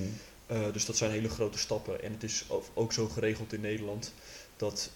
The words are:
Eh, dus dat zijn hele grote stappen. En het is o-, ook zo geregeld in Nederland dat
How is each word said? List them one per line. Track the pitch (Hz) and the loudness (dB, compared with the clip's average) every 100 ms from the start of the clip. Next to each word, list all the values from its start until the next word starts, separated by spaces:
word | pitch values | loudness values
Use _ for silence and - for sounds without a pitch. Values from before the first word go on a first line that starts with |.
| 98 113 - - - | 0 -4 -10 -16 -2
Eh, | 113 104 | 0 2
dus | 104 - | 2 0
dat | 110 | 4
zijn | 110 | 4
hele | 107 110 | 4 2
grote | - 107 - | 2 2 2
stappen. | - 107 - - | 0 0 0 -4
En | 104 | -4
het | 110 | -4
is | 110 - - | -2 -2 0
o-, | 92 - | -2 0
ook | - 117 | 0 2
zo | - 110 | 2 2
geregeld | 117 110 110 107 | 2 2 2 -2
in | 107 | -2
Nederland | 104 107 104 104 - - - - - - | 0 0 -2 -4 -6 -10 -16 -16 -16 -2
dat | 107 - - | 0 0 -4